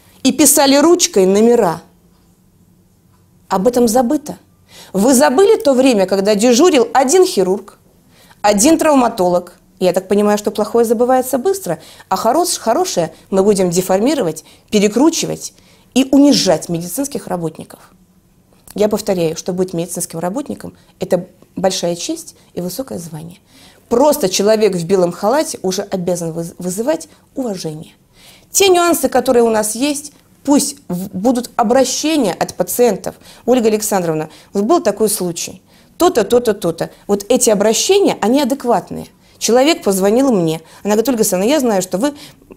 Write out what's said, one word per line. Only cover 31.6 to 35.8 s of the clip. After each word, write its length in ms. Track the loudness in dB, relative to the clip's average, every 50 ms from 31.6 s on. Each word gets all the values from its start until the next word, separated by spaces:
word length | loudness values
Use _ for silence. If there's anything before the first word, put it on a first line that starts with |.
| 0 2 2 2 2 0 -2 -4 -2 -2 0 0 0 -2
от 220 | -2 -4 -6 -6 -4
пациентов. 600 | -6 -6 -4 0 0 2 0 0 -2 -6 -10 -12 -14 -18 -20 -20 -8 -2
"Ольга 220 | 0 2 2 2 2
Александровна, 600 | 0 0 -2 -2 -2 -2 -2 -2 -2 -4 -6 -8 -12 -20 -18 _
вот 120 | -4 -2 0
был 160 | 2 2 2
такой 280 | 2 0 0 0 -2 -2
случай. 540 | -2 -4 -6 -6 -6 -8 -10 -12 -14 -18 _ _ _ _